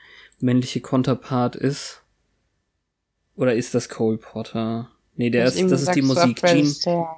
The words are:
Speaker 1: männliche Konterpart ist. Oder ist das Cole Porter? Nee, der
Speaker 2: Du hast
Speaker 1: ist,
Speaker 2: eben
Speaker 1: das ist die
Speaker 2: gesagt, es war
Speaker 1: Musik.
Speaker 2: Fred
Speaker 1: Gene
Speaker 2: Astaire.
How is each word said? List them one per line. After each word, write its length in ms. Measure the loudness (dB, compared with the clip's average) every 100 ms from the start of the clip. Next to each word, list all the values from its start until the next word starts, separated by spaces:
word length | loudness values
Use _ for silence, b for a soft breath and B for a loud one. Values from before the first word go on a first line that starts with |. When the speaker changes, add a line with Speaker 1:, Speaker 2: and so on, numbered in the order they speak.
| B B B B
Speaker 1:
männliche 400 | 2 2 0 -6
Konterpart 760 | -2 0 0 -2 -2 -2 -2 -2
ist. 440 | -4 -4 -10 -16 _ _ _ _ _ _ _ _ _ _ _ _ _ -2
Oder 180 | 0
ist 220 | 0 0 -2
das 140 | -4
Cole 280 | -2 -2 -2
Porter? 720 | -6 -12 -8 -6 -4 -6 -8 _ _ -4
Nee, 140 | 0
der 140 | 2
Speaker 2:
Du 40 | 2
hast 80 | 2
Speaker 1:
ist, 40 |
Speaker 2:
eben 80 | 2
Speaker 1:
das 120 | 2
ist 80 | 2 2
die 60 |
Speaker 2:
gesagt, 140 | 2 4
es 20 |
war 80 | 2
Speaker 1:
Musik. 120 | 2
Speaker 2:
Fred 120 | 2 4
Speaker 1:
Gene 120 | 2
Speaker 2:
Astaire. 380 | 0 -2 -2 -4